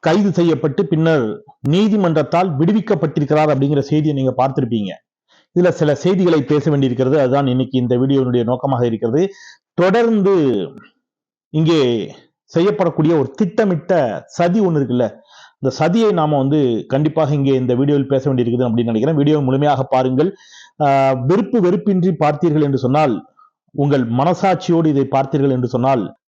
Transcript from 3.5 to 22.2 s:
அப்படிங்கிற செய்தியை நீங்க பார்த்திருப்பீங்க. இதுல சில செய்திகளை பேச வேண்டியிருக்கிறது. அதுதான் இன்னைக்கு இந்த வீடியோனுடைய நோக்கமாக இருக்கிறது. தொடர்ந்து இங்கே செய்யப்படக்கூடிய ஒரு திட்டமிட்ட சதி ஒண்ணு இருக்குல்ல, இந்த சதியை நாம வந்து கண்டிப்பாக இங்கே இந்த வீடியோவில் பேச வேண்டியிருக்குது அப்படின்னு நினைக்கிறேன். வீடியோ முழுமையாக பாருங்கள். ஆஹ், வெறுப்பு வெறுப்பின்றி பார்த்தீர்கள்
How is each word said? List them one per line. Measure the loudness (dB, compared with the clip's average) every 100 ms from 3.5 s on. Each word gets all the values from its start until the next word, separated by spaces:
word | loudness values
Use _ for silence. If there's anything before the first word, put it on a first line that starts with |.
அப்படிங்கிற | 0 0 0
செய்தியை | 0 0 0
நீங்க | 0 -2 0
பார்த்திருப்பீங்க. | -2 -2 -4 -4 -6 -10 _ _ _ _ _ 0
இதுல | 0
சில | 0 -2
செய்திகளை | 0 0 0 2 0
பேச | 0 -2 0
வேண்டியிருக்கிறது. | 0 0 0 0 2
அதுதான் | 2 0 0
இன்னைக்கு | -2 -2 -2
இந்த | 0 0
வீடியோனுடைய | 2 0 0 0
நோக்கமாக | 0 -2 -2 -2 -2
இருக்கிறது. | -2 -2 -2 -2 -6 -20 -20 _
தொடர்ந்து | -2 0 2 2 2 2 2 2 0 -4 -12 -20 _ _ _ _ _ _
இங்கே | -2 2 2 2 0 -4 -12 _ _ _
செய்யப்படக்கூடிய | 0 0 0 -2 0 2 2
ஒரு | 0
திட்டமிட்ட | -2 -2 0 0 -2 0 0 0 -4 -10
சதி | -2 0 2
ஒண்ணு | 0 0
இருக்குல்ல, | 0 0 -2 -4 _ -20 -20
இந்த | _ -6
சதியை | 0 0 2 2
நாம | 2 0 0
வந்து | 0 0 0 -2 -2
கண்டிப்பாக | -2 0 0 0
இங்கே | 0 0
இந்த | 0 0
வீடியோவில் | 0 2 0 0
பேச | -2
வேண்டியிருக்குது | 0 -2 0 0 0
அப்படின்னு | 0 -2
நினைக்கிறேன். | 0 0 0
வீடியோ | 2 0
முழுமையாக | 0 0 0 0
பாருங்கள். | 0 0 0 0 -2 -4 -20 -20 -20 _
ஆஹ், | 0 2 2 0 0
வெறுப்பு | 0 0 0
வெறுப்பின்றி | 2 0 0 0 0
பார்த்தீர்கள் | 0